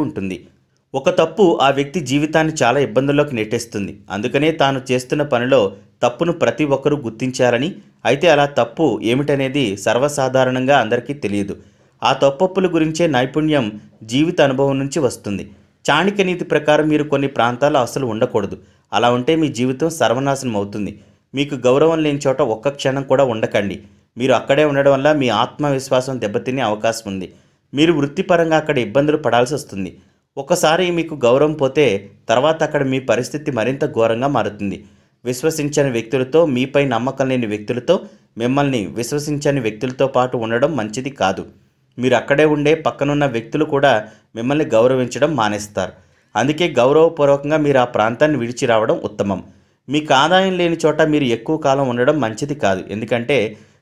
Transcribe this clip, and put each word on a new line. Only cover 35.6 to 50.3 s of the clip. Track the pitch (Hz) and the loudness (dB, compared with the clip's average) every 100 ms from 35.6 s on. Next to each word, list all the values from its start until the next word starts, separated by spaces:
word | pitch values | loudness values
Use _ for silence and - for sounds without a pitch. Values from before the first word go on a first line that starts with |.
| 147 147 139 | -2 0 0
వ్యక్తులతో, | 117 110 131 127 160 165 | -2 -2 -4 0 2 2
మీపై | 123 131 143 139 | 0 0 0 0
నమ్మకం | 113 127 127 131 | 0 -2 -2 -2
లేని | 127 113 | 0 -2
వ్యక్తులతో, | 104 104 123 120 196 - - _ 104 | -4 -4 -4 0 0 -2 -18 _ -6
మిమ్మల్ని | 120 139 143 127 87 90 | -2 0 0 -2 -4 -6
విశ్వసించని | 120 147 147 143 147 139 | -6 -6 -4 -2 -2 0
వ్యక్తులతో | 110 107 127 127 135 | -2 -4 -8 -2 0
పాటు | 131 127 127 | 2 0 -2
ఉండడం | 113 117 165 143 | -2 0 0 0
మంచిది | 107 117 135 - | -6 -6 -10 -2
కాదు. | 95 95 82 - _ _ _ - | 0 0 -8 -18 _ _ _ -4
మీరు | 127 117 | 2 2
అక్కడే | 117 143 151 | 2 2 4
ఉండే | 147 147 160 123 | 2 2 0 0
పక్కనున్న | - 143 147 143 | -2 -2 0 0
వ్యక్తులు | 117 110 147 151 | -2 -6 -4 -2
కూడా | 139 139 110 107 - _ 110 | 2 4 2 -2 -14 _ -8
మిమ్మల్ని | 120 147 139 | -2 -2 2
గౌరవించడం | 113 123 131 123 120 147 143 | 4 4 2 -2 0 0 2
మానేస్తారు. | 107 104 104 101 87 - _ _ _ | 0 -2 -6 -6 -6 -8 _ _ _
అందుకే | 104 131 151 175 127 | -2 0 0 0 2
గౌరవపూర్వకంగా | 127 151 165 165 143 139 143 156 147 | 4 6 4 4 2 2 0 0 2
మీరు | 131 | 2
ఆ | 123 107 | 2 2
ప్రాంతాన్ని | 107 120 156 139 | 0 2 0 2
విడిచి | 117 127 120 | -4 -4 0
రావడం | 113 113 175 104 | 2 2 -2 -4
ఉత్తమం. | - 101 90 - - _ _ - | -4 -4 -4 -8 -20 _ _ -6
మీకు | 147 151 135 | -4 2 2
ఆదాయం | 156 | 4